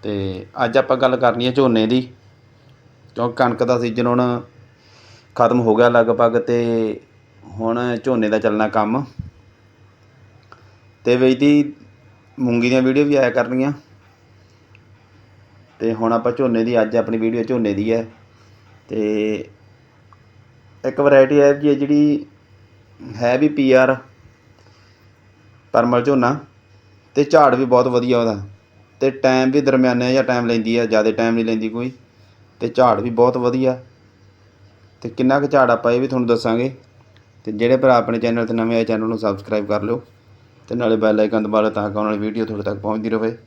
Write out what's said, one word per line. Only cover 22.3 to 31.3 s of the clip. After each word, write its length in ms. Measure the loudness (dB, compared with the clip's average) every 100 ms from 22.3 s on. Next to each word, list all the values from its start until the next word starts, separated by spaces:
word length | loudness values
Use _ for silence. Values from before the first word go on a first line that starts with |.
| _ _ _ _ _ _ _ -18 -4
ਹੈ 220 | 0 2
ਵੀ 120 | 2
ਪੀ 220 | 2 4
ਆਰ 260 | 4 4 0 -6 _ -20 _ _ _ _ _ _ _ _ _ _ _ _ _ _
ਪਰਮਲ 320 | 0 2 2
ਝੋਨਾ, 360 | 2 2 0 -2 -8 _ _ _ _ _ _ -2
ਤੇ 80 |
ਝਾੜ 320 | 2 4 4 2
ਵੀ 100 | 2
ਬਹੁਤ 220 | 2 2
ਵਧੀਆ 320 | 0 0 0
ਉਹਦਾ, 280 | 0 -4 -10 -20 _ _ _ _
ਤੇ 100 | -4
ਟਾਈਮ 420 | 0 0 2 2
ਵੀ 100 | 0
ਦਰਮਿਆਨਾ 500 | 2 2 2 0 0
ਜਿਹਾ 120 | 0
ਟਾਈਮ 220 | 0 -2 0
ਲੈਂਦੀ 340 | -2 0 -2
ਹੈ, 60 | 0
ਜ਼ਿਆਦਾ 260 | 2 0
ਟਾਈਮ 240 | 0 -2